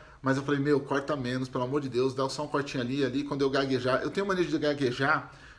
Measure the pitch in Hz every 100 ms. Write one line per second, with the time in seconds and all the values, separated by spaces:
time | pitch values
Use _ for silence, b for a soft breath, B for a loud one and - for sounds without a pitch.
0 | B B 131 135 143 143 143 139 143 139
1 | 135 151 123 131 131 135 127 143 135 120
2 | 131 131 131 - 147 151 147 143 120 135
3 | 131 127 143 143 139 135 135 127 123 131
4 | - - 202 185 160 156 151 143 131 -
5 | 135 151 - B B